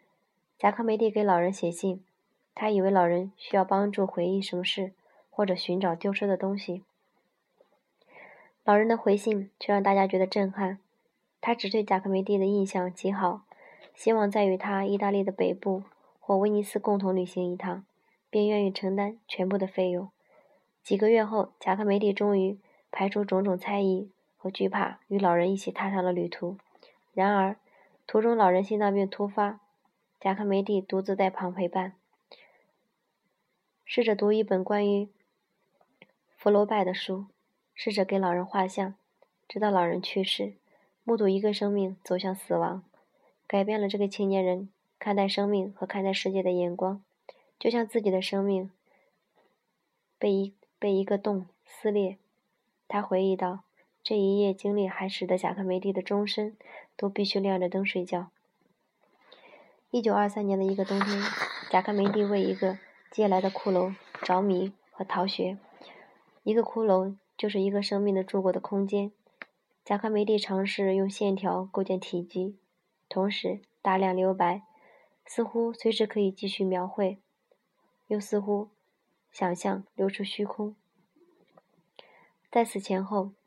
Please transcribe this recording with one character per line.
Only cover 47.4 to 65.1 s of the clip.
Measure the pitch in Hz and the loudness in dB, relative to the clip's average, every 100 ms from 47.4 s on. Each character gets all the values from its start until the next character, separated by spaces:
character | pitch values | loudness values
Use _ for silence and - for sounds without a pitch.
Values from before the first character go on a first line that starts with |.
| _ _ | _ _
就 | 233 | -2
像 | 233 220 | -2 -2
自 | 233 | 0
己 | 208 | 0
的 | 185 | 0
生 | 190 196 | -2 -2
命 | 196 190 190 _ _ _ _ _ _ _ _ _ _ _ _ _ _ - | 0 -2 -4 _ _ _ _ _ _ _ _ _ _ _ _ _ _ -2
被 | 208 | 0
一， | 196 196 - _ - | 2 0 -8 _ -6
被 | 208 | 0
一 | 190 | 0
个 | 196 202 | 0 -2
洞 | 208 196 180 _ | 0 -4 -6 _
撕 | _ - 214 | _ -4 -2
裂。 | 208 185 196 _ _ _ _ _ _ - | 0 -2 -4 _ _ _ _ _ _ -6
他 | 208 | -6
回 | 208 185 | -2 0
忆 | 190 190 | 2 0
道： | 180 190 _ _ _ _ | -2 -6 _ _ _ _
“这 | - 214 | -4 0
一 | 196 202 | 2 4
夜 | 202 | 2
经 | 190 202 208 | 0 -2 0
历 | 190 | -2
还 | - 190 | -4 -6
使 | - 185 | -6 -2
得 | 180 | -2
贾 | 180 | -2
科 | 196 | -4
梅 | 190 185 | -2 -2
蒂 | 196 | -2
的 | 190 | -4
终 | 185 202 208 | -2 -2 -2
身 | - 214 214 - - - - | -4 -6 -8 -20 -20 -20 -6
都 | 202 | -6
必 | 202 | -2
须 | 196 202 | -2 0
亮 | 196 190 | 0 0
着 | 180 | 0
灯 | 190 196 | -2 -2
睡 | 190 | -4
觉。” | 180 175 180 _ _ _ _ _ _ _ _ _ _ - - - - _ _ | -4 -4 -6 _ _ _ _ _ _ _ _ _ _ -20 -20 -20 -20 _ _
一 | 247 | 0
九 | 214 202 | 2 4
二 | 202 | 2
三 | 214 202 | 0 0
年 | 190 | 2
的 | 190 | 0
一 | |
个 | 196 | 0
冬 | 190 196 | 0 0
天， | 202 202 202 - - - - | 0 -2 -4 -4 -8 -8 0
贾 | 185 | 0
科 | 190 | 2
梅 | 208 202 | 0 2
蒂 | 208 | 2
为 | 202 202 | 0 2
一 | 190 190 | 0 0
个 | 190 196 - - _ | -2 -2 -12 -20 _
借 | - 208 | 0 2
来 | 185 | 4
的 | 190 | 0
骷 | - 202 | -2 0
髅 | 180 185 196 - - | 0 0 -4 -14 -12
着 | - 180 | 0 0
迷 | 202 185 196 - _ | 2 0 -2 -8 _
和 | - | -12
逃 | 190 | -6